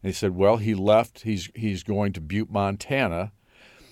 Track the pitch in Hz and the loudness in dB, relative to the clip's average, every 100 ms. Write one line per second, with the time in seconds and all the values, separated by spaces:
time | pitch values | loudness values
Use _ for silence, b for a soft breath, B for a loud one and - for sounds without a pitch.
0 | 98 90 101 90 98 113 107 101 98 107 | -6 -2 -2 4 4 4 0 0 4 4
1 | 113 - 110 104 87 - 110 92 - 101 | 4 -6 -4 -4 -6 -6 -4 -4 -4 -2
2 | 101 90 78 101 110 101 98 98 - 135 | -2 -4 -4 -4 -2 -2 -2 -4 -4 -2
3 | 117 85 104 _ b b b b b | -2 -2 -6 _ b b b b b